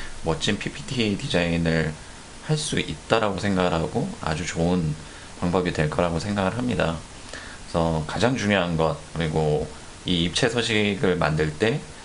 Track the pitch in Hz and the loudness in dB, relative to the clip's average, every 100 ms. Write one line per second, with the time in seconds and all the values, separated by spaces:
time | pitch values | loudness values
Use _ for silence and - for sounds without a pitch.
0 | - - - 160 - 202 - - 143 143 | -6 -4 -2 0 0 -2 -4 -8 -4 0
1 | 107 98 - 87 85 85 82 80 80 78 | 2 0 0 2 2 2 2 2 0 -4
2 | - - - - - 151 - - - - | -12 -16 -16 -8 -2 -2 0 -2 -2 -6
3 | - 113 107 95 101 92 90 82 73 - | 0 2 2 2 2 4 4 2 0 0
4 | - - - 78 76 - 85 90 78 76 | -2 -2 -2 -2 -2 0 2 4 2 -2
5 | - - - - 90 92 87 82 78 78 | -8 -16 -16 -2 2 2 2 2 0 2
6 | 87 82 104 101 95 107 123 104 82 80 | 2 0 0 0 0 0 0 0 0 -2
7 | - - - - - - - 87 82 80 | -8 -14 -14 -14 -14 -14 -4 0 2 2
8 | 76 87 113 127 101 101 87 80 80 76 | -2 0 2 2 2 2 2 2 2 0
9 | - 78 82 80 78 73 76 - - - | -6 -4 0 2 2 2 -2 -8 -16 -8
10 | - 90 85 82 127 120 113 107 104 95 | -2 2 2 2 2 2 2 2 2 2
11 | 98 87 78 78 78 76 110 151 - - | 2 2 2 2 0 2 2 0 -4 -16